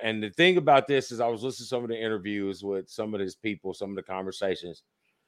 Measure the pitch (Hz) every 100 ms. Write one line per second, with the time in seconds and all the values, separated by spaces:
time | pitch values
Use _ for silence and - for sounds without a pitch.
0 | 113 110 107 120 175 180 147 139 135 135
1 | - 117 120 110 127 123 110 127 120 113
2 | 110 107 101 104 98 92 101 98 92 -
3 | 107 104 95 - 110 98 95 92 98 95
4 | 92 95 95 - 98 87 90 80 _ _
5 | _ _